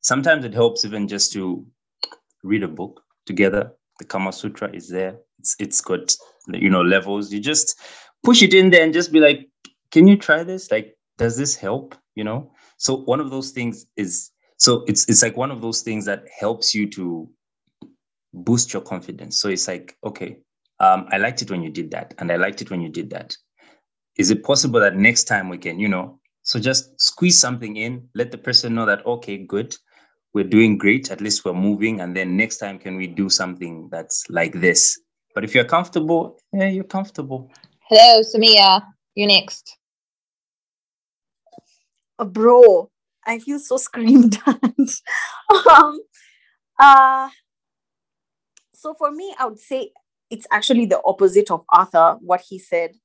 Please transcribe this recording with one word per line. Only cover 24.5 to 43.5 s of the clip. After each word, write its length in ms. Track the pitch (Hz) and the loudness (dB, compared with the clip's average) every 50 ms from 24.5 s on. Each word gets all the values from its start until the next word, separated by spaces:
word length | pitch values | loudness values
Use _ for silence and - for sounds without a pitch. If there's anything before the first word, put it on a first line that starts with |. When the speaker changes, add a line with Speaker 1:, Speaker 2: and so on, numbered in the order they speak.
| 143 135 - 143 120 117 | -2 -2 -2 0 0 2
Speaker 1:
that 160 | 104 101 90 | 0 0 0
next 300 | 95 101 117 117 - - | 2 0 0 0 0 -4
time 240 | - 113 101 92 92 | -4 -4 -6 -6 -8
we 80 | 90 | -12
can, 220 | 85 - 87 82 87 | -12 -12 -12 -8 -6
you 80 | 107 | -4
know?" 320 | 107 95 92 87 - - _ _ _ _ _ _ | -4 -4 -4 -6 -10 -16 _ _ _ _ _ _
So 160 | - - 120 | -8 -6 -4
just 400 | 107 127 131 127 - _ _ _ | -4 -2 -4 -4 -6 _ _ _
squeeze 400 | - - - - 180 180 175 - | -6 -6 -2 0 0 2 2 2
something 380 | - - 123 120 120 107 107 | 2 0 -4 -8 -10 -12 -10
in, 320 | 107 110 117 127 123 - _ _ | -10 -8 -10 -10 -12 -16 _ _
let 160 | 107 120 113 | -8 -6 -6
the 60 | - | -8
person 360 | - - - 123 - - 120 117 | -12 -10 -2 -2 0 0 0 -4
know 120 | 117 113 | -2 -2
that, 200 | 104 101 98 - | -2 -2 -2 -4
"Okay, 320 | - 120 120 - - 101 | -8 -8 -8 -8 -14 -14
good, 380 | 98 95 90 98 101 117 120 - - _ _ _ _ _ _ _ _ _ _ _ | -14 -12 -8 -6 -6 -6 -8 -12 -20 _ _ _ _ _ _ _ _ _ _ _
we're 160 | 104 98 92 110 | -4 -2 2 4
doing 220 | 107 113 110 104 | 4 4 4 2
great, 340 | 98 101 101 110 135 131 - | 2 2 0 0 0 -4 -8
at 100 | 98 85 | -12 -10
least 240 | 101 107 104 - - | -6 -6 -6 -6 -6
we're 80 | 92 87 | -6 -4
moving, 480 | 90 95 101 104 98 104 113 113 98 | -2 -2 -2 -2 -2 -4 -4 -4 -6
and 140 | 90 87 90 | -10 -10 -8
then 220 | 95 92 90 90 | -6 -6 -4 -2
next 200 | 95 113 110 - | -2 -2 -4 -6
time 220 | - 110 101 98 92 | -10 -12 -12 -12 -14
can 160 | _ 101 92 | _ -14 -12
we 120 | 92 92 | -10 -12
do 220 | 90 87 98 101 95 | -10 -6 -6 -4 -2
something 600 | 92 - 95 90 90 87 90 85 82 80 78 - | -2 -4 -4 -6 -10 -12 -14 -14 -14 -16 -16 -14
that's 320 | - 82 80 _ - - - - | -14 -14 -12 _ -10 -12 -10 -6
like 240 | 85 85 85 80 - | -4 -4 -4 -4 -4
this?" 460 | 90 85 90 82 - - - - - _ _ _ _ _ _ _ | 0 0 2 2 2 2 0 -2 -4 _ _ _ _ _ _ _
But 80 | - - | -10 -10
if 100 | - - | -2 -2
you're 120 | 127 117 | -2 0
comfortable, 760 | 120 170 170 180 175 - 170 156 156 170 165 165 - - _ _ _ - | 2 0 -2 -2 -2 -4 -4 -2 0 -2 -2 -2 -6 -14 _ _ _ -4
yeah, 160 | 196 190 196 | -2 -2 -2
you're 140 | 190 190 185 - - | -2 -6 -8 -8 -8
comfortable. 540 | 190 196 196 _ - 139 135 131 131 131 _ _ _ _ _ _ _ _ _ | -8 -8 -8 _ -14 -12 -10 -10 -12 -14 _ _ _ _ _ _ _ _ _
Speaker 2:
Hello, 320 | 220 214 226 240 233 220 | 4 6 6 6 4 2
Samia, 600 | 220 - - 220 220 226 214 208 196 190 190 202 208 - _ _ _ _ _ | 2 0 -2 0 2 4 4 6 6 4 4 2 0 -6 _ _ _ _ _
you're 120 | 202 208 | -4 0
next. 500 | 208 196 190 196 - - - _ - - _ _ _ _ _ _ _ _ _ _ _ _ _ _ _ _ _ _ _ _ _ _ _ _ _ _ _ _ _ _ _ _ _ _ _ _ - _ _ _ _ _ _ _ _ _ _ _ | 2 2 2 0 -2 -18 -20 _ -20 -20 _ _ _ _ _ _ _ _ _ _ _ _ _ _ _ _ _ _ _ _ _ _ _ _ _ _ _ _ _ _ _ _ _ _ _ _ -20 _ _ _ _ _ _ _ _ _ _ _
Speaker 3:
Uh, 80 | - 226 | -10 -10
bro, 640 | 196 180 220 220 233 247 247 247 226 190 175 160 _ _ _ _ _ _ _ _ | -8 -4 2 4 6 10 10 10 10 10 6 0 _ _ _ _ _ _ _ _
I 140 | 214 233 226 | -10 -10 -8
feel 200 | 226 277 | -8 -10